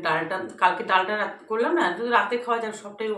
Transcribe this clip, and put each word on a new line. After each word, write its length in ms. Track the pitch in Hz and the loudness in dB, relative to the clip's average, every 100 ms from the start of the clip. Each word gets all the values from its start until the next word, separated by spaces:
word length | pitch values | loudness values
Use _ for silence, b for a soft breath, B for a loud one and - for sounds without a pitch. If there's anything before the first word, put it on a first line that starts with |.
| 165 | -2
ডালটা, 300 | 160 196 185 170 - | -2 -2 -4 -6 0
কালকে 200 | 180 180 - | 2 2 2
ডালটা 240 | 190 185 214 | 2 2 0
রাত 180 | 196 - - | -2 -6 -4
করলাম 220 | 220 277 339 | 0 2 2
না, 60 | 185 180 | 2 0
তো 60 | 240 233 | 2 2
রাতে 180 | 196 240 | 4 -2
খাওয়া 140 | 240 233 | 0 -2
যাবে, 140 | 220 214 | -2 -8
সবটাই 280 | 208 208 220 | -12 -6 -4